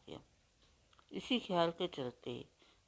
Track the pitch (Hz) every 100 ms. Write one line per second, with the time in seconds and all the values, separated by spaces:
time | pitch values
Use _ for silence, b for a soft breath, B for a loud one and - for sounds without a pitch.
0 | - - - _ _ _ _ _ _ -
1 | - - - 240 - 175 170 170 175 -
2 | 123 - 127 123 - _ b b